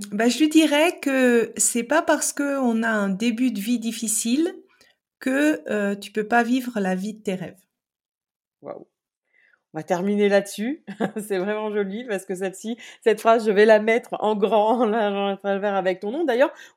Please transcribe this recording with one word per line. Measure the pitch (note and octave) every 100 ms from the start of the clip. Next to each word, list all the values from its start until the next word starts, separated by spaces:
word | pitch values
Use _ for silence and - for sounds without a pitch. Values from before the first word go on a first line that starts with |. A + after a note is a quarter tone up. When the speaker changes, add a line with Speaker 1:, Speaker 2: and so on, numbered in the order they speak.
| -
Speaker 1:
bah, | G#3 A#3+
je | A#3+
lui | D#4
dirais | D#4 D4+ D4 E4+ F4
que | C#4+ C4 B3+ A#3 - -
c'est | - A#3+
pas | A#3 D#4
parce | E4 D4 -
qu'on | - C#4+ C#4 B3 A3+
a | A3+
un | G#3+ G3
début | F#3+ A#3 A3 B3+
de | G3+
vie | G#3 A#3+
difficile | A3+ - A3 - A#3 C4+ F4 - - _ _ _ _ _
que, | C4 C4+ D4+ D4+ -
euh, | G#3 G3+ G3+
tu | -
peux | G#3+ G#3+
pas | A#3+
vivre | A#3 C4 B3 G#3+
la | F#3+
vie | F#3 G#3 G#3+
de |
tes | -
rêves. | F3+ E3+ - _ _ _ _ _ _ _ _ _ _
Speaker 2:
Waouh! | - - - _ _ _ _ _ _ _ _
On | D#3
va |
terminer | D#3 F3 G3+ G#3 G3+
là-dessus. | G3+ G3 - A3+ D#4 -
<laughs> | G3 G3+ A3 G#3
C'est | F#3
vraiment | G3+ G#3+ G#3+
joli | G#3 F#3+ G#3+ B3+
parce | G3 F#3+
que |
celle-ci, | F3+ F#3+ F#3 A3 A#3 - -
cette | A3+ G#3
phrase, | A#3 A#3 A3
je |
vais | G3 A3
la | G#3+
mettre | A3 A#3 - -
en | G#3+
grand, | G#3+ G3+ G#3+ G#3+ A#3 A3
<laughs> |
là, | A3+ G#3 G3 G3+
à | F#3+
travers | G3+ G3 G#3 G3
avec | F3+ F3+
ton | G#3
nom. | D4
D'ailleurs, | D#4 A#3+ D4+ - -